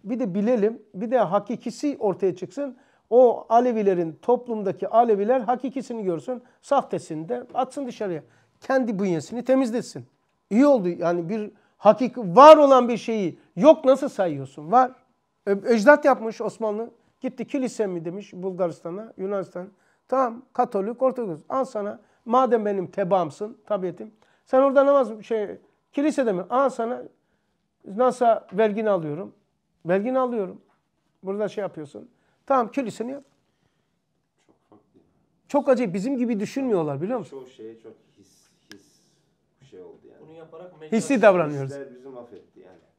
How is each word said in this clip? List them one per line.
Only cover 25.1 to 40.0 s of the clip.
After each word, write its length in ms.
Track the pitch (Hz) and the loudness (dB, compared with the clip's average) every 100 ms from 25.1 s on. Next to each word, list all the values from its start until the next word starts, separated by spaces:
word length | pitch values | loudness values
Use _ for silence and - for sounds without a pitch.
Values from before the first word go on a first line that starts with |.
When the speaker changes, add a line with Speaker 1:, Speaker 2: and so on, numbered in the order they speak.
| 220 | -6
Speaker 1:
şey, 360 | 202 226 208 190 _ _ _ | -6 -6 -6 -10 _ _ _
kilisede 400 | - 302 285 240 | -4 -2 0 0
mi? 100 | 180 180 | -2 -2
Al 180 | 247 277 | 0 0
sana. 340 | 269 226 247 - _ _ _ _ _ _ _ - 202 | -2 -6 -6 -12 _ _ _ _ _ _ _ -14 0
Nasılsa 500 | 254 247 240 214 - | 0 2 2 2 -2
vergini 380 | 185 220 208 214 | 0 0 0 -2
alıyorum. 420 | 190 156 147 208 _ _ _ _ _ 165 | -2 -4 -10 -12 _ _ _ _ _ -2
Vergini 320 | 190 214 262 | -2 0 -2
alıyorum. 420 | 254 240 185 196 _ _ _ _ _ _ | -2 -4 -6 -10 _ _ _ _ _ _
Burada 260 | 185 202 208 | -10 -6 -6
şey 140 | 208 | -6
yapıyorsun. 460 | 190 - 147 - 240 _ _ _ - | -10 -10 -16 -18 -20 _ _ _ -2
Tamam, 240 | 269 220 | 0 0
kiliseni 420 | 269 233 - 233 | -4 -6 -8 -10
yap. 120 | 277 _ _ _ _ _ _ _ _ _ _ _ _ _ | -10 _ _ _ _ _ _ _ _ _ _ _ _ _
Speaker 2:
Çok 240 | _ _ | _ _
farklı. 300 | 104 _ _ _ _ _ _ _ | _ _ _ _ _ _ _ _
Speaker 1:
Çok 200 | 285 285 | -2 2
acayip. 260 | 240 240 | 2 0
Bizim 220 | 185 214 277 | -4 -4 -2
gibi 240 | 240 220 | -2 -4
düşünmüyorlar, 640 | 202 - 262 196 151 139 | -6 -6 -2 -2 -2 -6
biliyor 160 | 180 247 | -6 -8
musun? 200 | 160 135 | -8 -16
Speaker 2:
Çoğu 60 | 123 | -20
şeye 300 | 110 110 113 | -20 -20 -20
çok 120 | 117 - _ _ | -20 -20 _ _
his, 100 | 98 _ _ _ _ | _ _ _ _ _
his 100 | 98 _ _ _ _ _ _ _ _ _ | -20 _ _ _ _ _ _ _ _ _
şey 100 | 95 | -20
oldu 160 | 87 82 | -20 -20